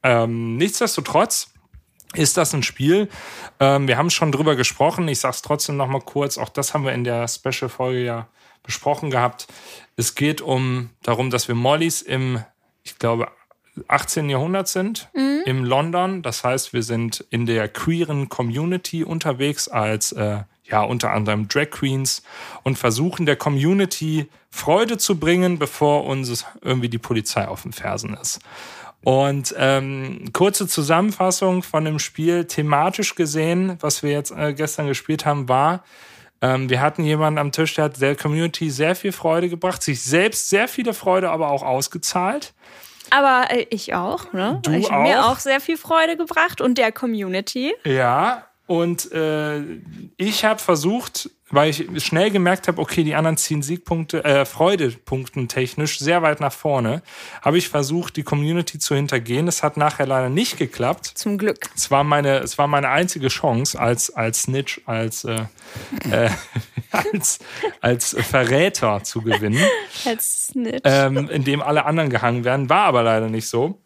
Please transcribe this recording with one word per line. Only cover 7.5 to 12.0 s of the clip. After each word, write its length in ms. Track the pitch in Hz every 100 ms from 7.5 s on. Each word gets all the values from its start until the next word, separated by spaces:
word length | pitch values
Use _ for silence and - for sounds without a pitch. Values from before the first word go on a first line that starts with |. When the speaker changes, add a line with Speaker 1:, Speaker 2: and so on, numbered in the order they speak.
| 127 131 - 127 127
Speaker 1:
ja 240 | 123 117 117 _ _ _
besprochen 480 | - - - 143 156
gehabt. 360 | 131 123 - - - - - - -
Es 180 | 113 -
geht 260 | 143 151
um, 480 | - 131 131 127 120 _
darum, 260 | - 117 127
dass 180 | 120 -
wir 80 | 117
Mollys 460 | 123 151 165 160